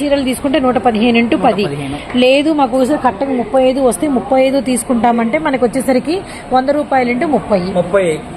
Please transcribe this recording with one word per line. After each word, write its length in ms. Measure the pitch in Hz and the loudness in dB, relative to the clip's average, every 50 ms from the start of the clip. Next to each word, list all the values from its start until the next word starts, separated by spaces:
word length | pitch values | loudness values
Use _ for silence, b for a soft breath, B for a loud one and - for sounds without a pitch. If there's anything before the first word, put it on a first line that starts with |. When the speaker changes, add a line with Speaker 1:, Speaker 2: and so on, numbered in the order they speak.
| 285 | -2
Speaker 1:
చీరలు 200 | 285 277 285 262 | 0 0 0 0
తీసుకుంటే 360 | 262 240 - - 277 269 302 | -2 -4 -2 -2 0 0 0
నూట 180 | 254 254 247 | 2 2 0
పదిహేను 400 | 254 - 247 220 208 226 247 233 | 2 0 0 2 2 2 2 2
ఇంటూ 200 | 233 240 226 320 | 2 2 2 0
పది. 240 | 302 277 247 196 190 | 2 2 2 2 2
Speaker 2:
నూట 100 | 202 147 | -2 -2
పదిహేను. 460 | 143 147 143 135 143 147 - - - | -4 -6 -8 -8 -8 -10 -8 -4 0
Speaker 1:
లేదు, 360 | 247 254 254 269 285 285 320 320 | 2 4 4 4 4 2 2 2
మాకు 240 | 294 269 226 247 | 2 0 0 2
ఒకసారి 240 | 262 262 233 302 285 - | 0 0 2 0 0 0
కట్టకు 240 | 247 - - 277 269 | 0 0 0 -4 -2
ముప్పై 340 | 269 247 220 - - 262 254 | -2 -2 -2 0 0 2 2
ఐదు 160 | 262 254 277 | 2 2 2
వస్తే 280 | 269 240 202 - 302 | 2 0 0 0 -2
ముప్పై 340 | 302 262 226 190 - 269 262 | -2 -2 -2 0 0 2 2
ఐదు 200 | 262 269 262 277 | 2 2 2 0
తీసుకుంటామంటే 760 | - 262 254 - - - 247 226 233 240 233 233 226 233 269 | 0 0 -2 -2 -2 -2 0 2 2 2 2 2 0 0 -2
మనకు 280 | 320 320 302 262 220 247 | -2 -2 0 -2 0 0
వచ్చేసరికి 560 | 220 233 269 - 269 254 254 247 285 349 392 - B B B B B 254 | 0 0 -2 0 0 0 0 0 -2 -4 -4 -6 B B B B B 0
వంద 160 | 262 262 277 | 0 2 2
రూపాయలు 420 | 285 294 277 - 277 262 247 240 | 0 -2 0 0 0 0 0 0
into 160 | 240 247 339 | 0 -2 -2
ముప్పై. 320 | 311 269 196 - - 214 185 | 0 0 -2 0 0 -2 -2
Speaker 2:
ముప్పై, 600 | 180 190 190 180 170 175 190 196 185 165 151 151 - - - | -2 -2 -2 -2 -2 0 0 0 2 0 -2 -4 -6 -12 -10